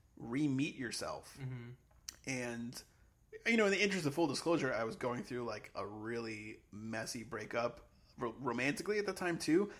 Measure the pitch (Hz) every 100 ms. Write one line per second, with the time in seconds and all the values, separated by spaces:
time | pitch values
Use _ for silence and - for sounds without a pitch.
0 | - - 117 131 151 131 151 110 120 101
1 | 80 73 - - 131 127 120 127 _ -
2 | - - - 131 123 117 120 - - -
3 | - _ _ - 226 226 202 190 208 190
4 | 151 143 165 123 160 165 135 110 113 101
5 | 127 120 104 123 120 107 - - 98 107
6 | 110 117 113 107 107 - - 101 110 113
7 | - 120 110 110 104 117 120 - - -
8 | - - 117 113 131 120 131 147 170 208
9 | 202 190 180 170 - 160 202